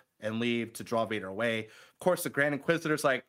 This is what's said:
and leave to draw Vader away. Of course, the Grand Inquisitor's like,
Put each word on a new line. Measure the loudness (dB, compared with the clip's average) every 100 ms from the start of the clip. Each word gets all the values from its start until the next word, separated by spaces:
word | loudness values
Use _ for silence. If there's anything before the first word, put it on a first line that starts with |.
| _ _
and | -6 -2
leave | 0 0 -2
to | -8
draw | -2 -2 0
Vader | -2 -4
away. | -2 0 0 -4
Of | -14 -20 _
course, | 2 2
the | 0
Grand | 0 0
Inquisitor's | 0 0 0 0 2
like, | 2 2